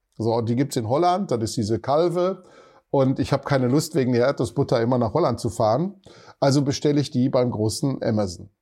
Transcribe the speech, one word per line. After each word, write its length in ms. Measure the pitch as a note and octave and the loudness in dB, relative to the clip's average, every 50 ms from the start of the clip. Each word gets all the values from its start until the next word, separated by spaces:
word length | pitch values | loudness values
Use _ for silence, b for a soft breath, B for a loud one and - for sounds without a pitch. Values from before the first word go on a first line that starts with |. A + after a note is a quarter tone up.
| _ _ _ - | _ _ _ -4
So, 220 | G#2+ A2+ A2 A#2+ | -2 0 0 0
die 160 | A2+ A2 A#2+ | 0 0 0
gibt's 220 | A#2+ C#3+ C#3 - C3 | 0 -2 -2 -2 -4
in 100 | A2+ G#2+ | -2 0
Holland, 440 | B2+ D#3 F3 F3 F3 F#3+ G3 D#3+ | 0 2 2 2 2 0 -2 -2
das 120 | C3 A2+ A#2 | -2 -2 -2
ist 140 | A2 - B2+ | -4 -4 -4
diese 220 | G#2+ G2+ A#2 G#2+ | -2 -2 -2 -2
Calve. 640 | - C3 C#3 D#3 F3 F3 D#3+ F3+ F3 F#3 F#3+ F#3 B B B B B B B B B B | -2 0 0 2 2 2 0 0 0 0 -2 -4 B B B B B B B B B B
Und 280 | - C#3 C3+ C3 C3+ - | 0 2 2 2 2 0
ich 140 | C3+ - - | -2 -2 -2
hab 120 | C3 - | -2 0
keine 220 | - C#3+ C3+ B2+ A#2+ | 0 0 2 2 2
Lust, 260 | B2+ D#3+ D#3 - - | 2 0 0 0 0
wegen 200 | D#3+ B2+ B2 B2+ | 0 0 2 2
der 120 | A#2 A#2+ | 2 2
Erdnussbutter 560 | C#3 C3+ - C3+ A#2 - C#3+ C#3 C3+ C#3 A#2 | 2 2 0 -2 -4 -2 -2 -2 0 0 0
immer 160 | A#2 A#2+ C3 B2 | 2 2 2 0
nach 160 | A#2 G#2 - | 0 0 0
Holland 280 | D3+ E3+ C#3 A#2 - | 0 0 0 0 -2
zu 80 | - A#2 | -4 -6
fahren. 460 | - - A#2 G#2+ A2+ C3+ F3 G3 - - B B B B B B B B | -2 0 2 2 2 2 0 -4 -6 -12 B B B B B B B B
Also 220 | - C#3+ B2+ D3 | 2 2 2 2
bestelle 400 | C#3 C#3 C3 - - D3+ C#3+ D3 | 2 0 -2 -2 0 0 0 0
ich 100 | C3 - | 0 -2
die 160 | - B2 B2 C3+ | 0 0 0 2
beim 240 | - B2+ B2+ B2 | 2 2 0 0
großen 500 | A2+ G#2 G#2+ A2 - - C#3+ C#3 C3 - | 0 -2 -2 -2 -2 -2 -2 -4 -4 -2
Amazon. 460 | - A#2+ A2 G#2+ G#2 F#2 F2 F#2 F#2+ - _ _ | -2 -2 0 0 -2 -4 -6 -10 -16 -20 _ _